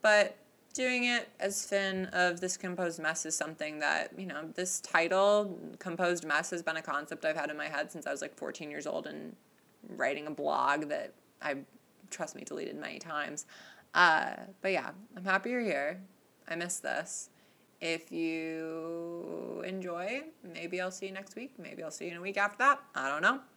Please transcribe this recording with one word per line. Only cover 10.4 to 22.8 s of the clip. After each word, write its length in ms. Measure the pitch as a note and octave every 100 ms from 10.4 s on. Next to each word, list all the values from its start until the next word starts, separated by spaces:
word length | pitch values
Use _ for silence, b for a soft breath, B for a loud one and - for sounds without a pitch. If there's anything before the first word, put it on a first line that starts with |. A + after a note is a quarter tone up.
| D3 D3 C3 D3 D3
that 240 | D3 - - _ _
I, 160 | D3+ C#3 C#3 - _ _ F#3+
trust 240 | - D#3+
me, 80 | -
deleted 320 | - - D#3+ D3+
many 220 | D3+ D#3
times. 480 | E3 D3+ D3 D3 - B B B -
Uh, 400 | E3 F3 D#3+ - - - G3
but 120 | F#3+
yeah, 180 | F3+ - - G#3 -
I'm 80 |
happy 260 | F#3 F#3+ G#3+
you're 100 | B3
here. 400 | A3+ C#3+ C#3+ F3+ F#3+ _ _ _ -
I 80 | E3
miss 220 | F3 -
this. 520 | - - F3 - - b b b b _
If 300 | E3+ D#3+ -
you 1500 | E3 E3 E3 D#3+ D#3+ D#3+ D#3+ D#3+ E3+ E3+ E3+ E3+ E3+ F#3 F3 F#3
enjoy, 560 | F#3+ F#3 E3+ F#3 B3+ D#4+ -
maybe 380 | F#3+ E3 E3+ F3+
I'll 100 | F#3
see 160 | F#3 F#3+
you 60 |
next 240 | F#3+ G3 -
week. 160 | C4 -
Maybe 240 | E3+ -
I'll 80 | D#3+
see 160 | - E3
you 60 |
in 40 | E3+
a 40 |
week 180 | F#3 G3
after 200 | G3+ G3+
that. 220 | C4 C#4